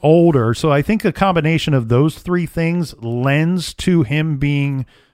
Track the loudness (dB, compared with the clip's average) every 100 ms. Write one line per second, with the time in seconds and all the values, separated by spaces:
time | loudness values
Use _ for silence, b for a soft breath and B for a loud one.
0 | 4 4 4 4 2 0 0 0 0 0
1 | -2 0 0 0 0 0 0 0 2 2
2 | 2 -2 -4 -4 -4 -4 -2 -2 -4 -8
3 | -8 -4 0 0 0 -2 -6 -6 0 2
4 | 2 -2 -2 -2 -2 -2 -2 -4 -8 b
5 | b